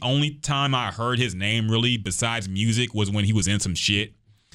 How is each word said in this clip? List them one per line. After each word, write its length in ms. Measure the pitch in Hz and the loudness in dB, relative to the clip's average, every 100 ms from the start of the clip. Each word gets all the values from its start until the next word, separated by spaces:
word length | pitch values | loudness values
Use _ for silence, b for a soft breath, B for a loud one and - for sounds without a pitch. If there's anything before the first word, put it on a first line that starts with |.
only 280 | 123 139 147 | 0 0 0
time 440 | 147 - 139 139 131 | -2 -4 0 2 0
I 160 | 113 | -2
heard 260 | - 117 123 | -2 -2 0
his 160 | 123 | 0
name 360 | 90 101 113 110 | 0 -2 0 0
really 260 | 113 120 120 | 2 2 0
besides 500 | 98 - 117 113 95 | -2 -2 -2 -2 -4
music 460 | 95 110 113 120 | 0 2 2 0
was 160 | 107 101 | 0 0
when 160 | 104 101 | 2 2
he 80 | |
was 140 | 107 90 | 2 2
in 120 | 101 | 0
some 140 | 95 85 | 0 -2
shit. 380 | - 101 104 - _ b b | 0 0 -2 -8 _ b b